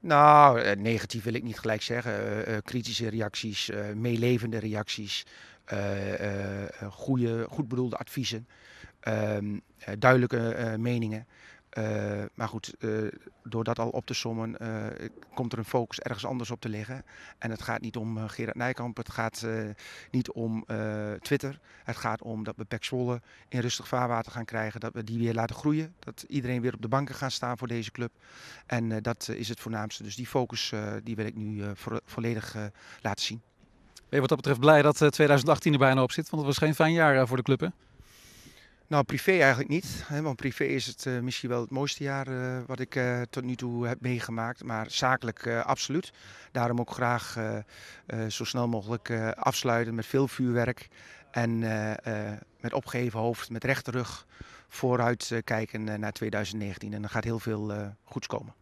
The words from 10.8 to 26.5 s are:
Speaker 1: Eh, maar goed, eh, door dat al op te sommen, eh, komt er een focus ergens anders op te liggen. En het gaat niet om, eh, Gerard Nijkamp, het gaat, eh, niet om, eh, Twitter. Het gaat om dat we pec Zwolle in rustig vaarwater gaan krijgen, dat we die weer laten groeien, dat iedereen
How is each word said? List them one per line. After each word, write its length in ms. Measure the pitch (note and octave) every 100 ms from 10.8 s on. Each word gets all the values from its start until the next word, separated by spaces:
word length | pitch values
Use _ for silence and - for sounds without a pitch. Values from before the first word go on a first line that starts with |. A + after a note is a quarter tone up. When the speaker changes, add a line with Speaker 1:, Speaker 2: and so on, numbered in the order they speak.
| A#2 A#2+ A2 G#2+ A#2 - - - _
Speaker 1:
Eh, 140 | - G#2+ G#2+ G#2 G#2 G#2
maar 140 | - A2+
goed, 260 | A2+ - -
eh, 120 | A2+ G#2+ G#2+ - - _
door 220 | A#2+ A2+
dat 140 | A2+ A#2
al 100 | A#2
op 180 | - -
te 80 |
sommen, 440 | A2+ A#2 A2+ A2+ -
eh, 500 | A2+ A2 G#2+ - - - -
komt 180 | - A#2+
er 60 | A2+
een 60 |
focus 360 | G#2+ B2+ A#2 -
ergens 260 | - A2 G#2+
anders 240 | B2+ A#2
op 100 | A#2+
te 80 | A#2+
liggen. 360 | G#2+ G#2+ C3 - - - -
En 120 | A#2+
het 120 | A2
gaat 180 | - A#2
niet 160 | A2+ A2+
om, 200 | A2+ A2
eh, 60 | G#2+
Gerard 300 | - A2+ -
Nijkamp, 400 | B2 B2+ A#2+ A2+
het 140 | A#2
gaat, 320 | - A2+ -
eh, 100 | A2+ A2 G#2+ G#2 - - -
niet 200 | B2+ A#2+
om, 340 | - A2+ A2 -
eh, 460 | A2 G#2+ G#2+ G#2
Twitter. 460 | G#2 - C#3+ C3+ C#3+ _ -
Het 120 | - A#2
gaat 260 | - A2
om 220 | A#2 A2
dat 120 | A2 -
we 80 |
pec 200 | A2 A2+
Zwolle 360 | - B2+ B2 B2 - - -
in 120 | B2+
rustig 280 | A#2+ - -
vaarwater 440 | B2+ B2 A#2 A#2
gaan 120 | A#2+
krijgen, 360 | A2+ A2+ A2 A2
dat 120 | A2
we 120 | -
die 140 | A2 A#2
weer 160 | A#2
laten 220 | A2+ A2+ A#2
groeien, 380 | D3+ D3+ D#3+ -
dat 260 | - A2+ -
iedereen 320 | C#3+ B2